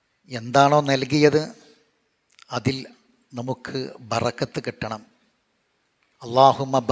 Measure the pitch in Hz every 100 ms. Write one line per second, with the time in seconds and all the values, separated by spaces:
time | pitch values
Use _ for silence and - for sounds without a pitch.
0 | _ _ - 123 117 139 139 147 143 135
1 | 127 147 147 147 156 - - _ _ _
2 | _ _ _ _ - 123 113 135 - -
3 | _ _ _ 123 123 127 - 135 131 -
4 | 117 117 113 - 143 - 123 - 110 110
5 | - _ _ _ _ _ _ _ _ _
6 | _ _ 120 123 135 123 135 131 113